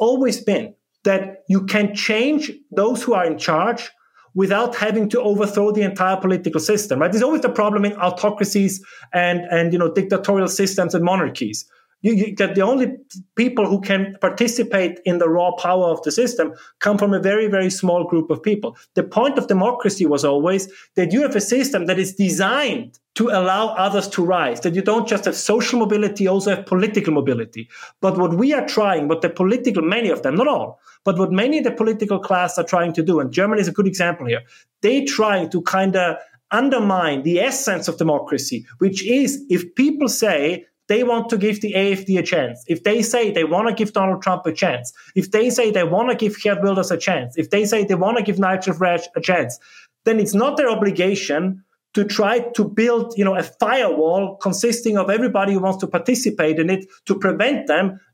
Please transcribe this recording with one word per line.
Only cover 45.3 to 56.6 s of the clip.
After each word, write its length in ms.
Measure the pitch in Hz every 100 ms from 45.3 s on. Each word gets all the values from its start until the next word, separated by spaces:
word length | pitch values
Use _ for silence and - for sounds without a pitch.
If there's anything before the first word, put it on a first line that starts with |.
they 180 | 214 240
say 220 | 240 226
they 120 | 196
wanna 320 | 165 180 254 233
give 240 | 214 214
Geert 220 | 214 190
Wilders 300 | 196 190 180
a 60 | 175
chance, 380 | - 160 123 -
if 140 | 151
they 160 | 202 214
say 180 | 220
they 120 | 196 180
wanna 260 | 190 240
give 160 | 208 185
Nigel 380 | 190 185 190 160
Farage 320 | 185 170 - 165
a 60 |
chance, 380 | - 180 120 - - - - _ 220
then 140 | 226
it's 160 | 202 196
not 200 | 262 294
their 140 | 262
obligation 960 | 190 196 180 180 196 - 147 190 190 _ _ _
to 100 | - 208
try 340 | - 202 240
to 240 | 233 -
build, 500 | 202 - 233 233 226 196
you 80 | 196
know, 100 | 185
a 60 |
firewall 960 | 190 - 214 262 214 151 160 185 190 -
consisting 600 | 196 175 233 226 226 208
of 120 | 185
everybody 440 | 220 247 196 196
who 60 | 196
wants 200 | 190 190
to 80 | 190
participate 720 | 175 - 247 208 - 156
in 100 | 156